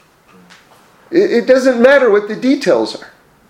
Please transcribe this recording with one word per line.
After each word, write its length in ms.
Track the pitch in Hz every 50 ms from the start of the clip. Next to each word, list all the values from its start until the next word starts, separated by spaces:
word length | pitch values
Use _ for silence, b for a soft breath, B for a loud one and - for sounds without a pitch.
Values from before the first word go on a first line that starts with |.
| _ _ _ _ _ _ - - - - - - _ _ - _ _ _ _ _ _ -
It, 200 | - 175 208 -
it 160 | 226 240 -
doesn't 340 | 254 254 262 247 269 240 233
matter 300 | 233 269 285 277 254 220
what 180 | 202 208 202 -
the 80 | 214
details 640 | 165 247 262 294 269 - 180 131 113 110 - - -
are. 100 | - - - _ _ _ _ _ _